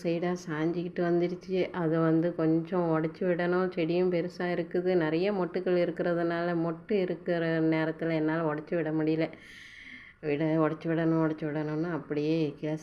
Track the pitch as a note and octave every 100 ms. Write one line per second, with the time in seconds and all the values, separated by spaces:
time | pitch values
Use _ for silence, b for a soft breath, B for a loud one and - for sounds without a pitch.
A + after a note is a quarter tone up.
0 | F3 E3+ F3 F3+ E3 D3+ D#3+ E3+ E3+ F3+
1 | F3 E3+ F3 F3+ F#3 F#3 - F3+ E3 E3
2 | D#3+ D#3+ F3 E3 D#3+ E3 E3 F#3 E3+ D#3+
3 | D#3+ D#3+ F3+ E3+ F3 F3+ F#3 F3+ D#3+ F3
4 | F#3 F3 F3+ F3 F3+ F3 E3+ F3+ F3+ F3+
5 | D#3 D#3+ F#3+ G3+ E3+ F#3 F#3 F3+ F3 E3
6 | F3 E3+ E3+ E3+ F3 E3+ E3 E3 - G#3
7 | F3+ E3+ - E3+ E3 E3 D#3+ D#3+ D#3+ D#3+
8 | E3 D#3+ D#3 D#3+ D#3+ D3+ D3+ F3 D#3 D#3
9 | D#3 D#3 D#3+ - B B B B B B
10 | B B D3+ C#3+ D#3 D#3+ D#3 D#3+ E3 E3
11 | E3 D#3+ D#3 D#3 D#3 D3+ D3+ D3+ F3 D#3
12 | - D3 D3+ E3 D3+ C#3 D3+ D#3